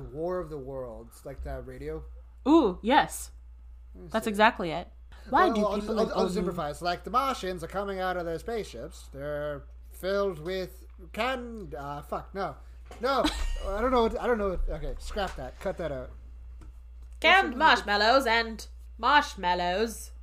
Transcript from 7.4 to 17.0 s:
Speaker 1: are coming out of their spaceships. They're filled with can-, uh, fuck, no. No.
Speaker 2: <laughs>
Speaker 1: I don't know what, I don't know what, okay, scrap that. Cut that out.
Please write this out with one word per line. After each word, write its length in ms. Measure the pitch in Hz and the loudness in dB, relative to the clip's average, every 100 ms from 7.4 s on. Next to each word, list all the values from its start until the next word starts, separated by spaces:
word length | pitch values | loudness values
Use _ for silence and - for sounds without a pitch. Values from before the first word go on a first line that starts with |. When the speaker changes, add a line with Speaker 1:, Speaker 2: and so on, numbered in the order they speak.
| 190 180 | -4 -6
Speaker 1:
are 40 | 160 | -6
coming 300 | 190 202 190 | -4 -4 -2
out 160 | 185 180 | -2 -2
of 80 | 170 | -2
their 120 | 160 | -4
spaceships. 680 | 185 226 185 117 143 - - | -4 -6 -6 -10 -12 -14 -16
They're 480 | 139 143 147 147 143 - - - | -10 -6 -4 -4 -6 -10 -18 -18
filled 480 | - 180 196 202 165 | -6 0 2 2 -2
with 440 | 156 190 180 - - - 170 | -4 -4 -6 -10 -18 -18 -10
can-, 600 | 208 240 262 240 226 175 147 | -4 -2 -2 -6 -10 -10 -10
uh, 260 | 143 143 | -8 -8
fuck, 260 | 143 190 180 | -6 -8 -6
no. 200 | 196 180 135 - - - - | -4 -4 -6 -14 -18 -16 -4
No. 240 | 240 269 294 - - | 0 2 2 2 0
Speaker 2:
<laughs> 220 | - 190 | 0 -2
Speaker 1:
I 120 | 202 | 0
don't 100 | 240 | 4
know 120 | 254 | 4
what, 180 | 226 - | 4 2
I 60 | 202 | 2
don't 120 | 233 | 2
know 120 | 202 | 2
what, 100 | 175 - | 0 0
okay, 260 | 156 113 107 | -2 -4 -6
scrap 360 | - 220 185 - | -6 -2 -2 -4
that. 220 | 131 - | -10 -6
Cut 180 | 196 180 | -4 -4
that 120 | 170 | -4
out. 200 | 135 123 - - - - - - - - - | -6 -8 -12 -16 -16 -14 -14 -14 -16 -18 -16